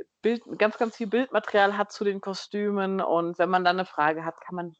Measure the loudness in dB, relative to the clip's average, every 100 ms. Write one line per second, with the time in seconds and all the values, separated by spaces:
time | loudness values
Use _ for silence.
0 | -18 _ 0 0 -4 0 0 2 -4 -2
1 | -2 0 0 -2 0 4 4 2 -4 -2
2 | -4 -2 -6 -8 -6 -4 -2 0 0 0
3 | 0 0 0 0 2 2 2 0 -2 0
4 | 0 2 -4 -10 -12 -10 -10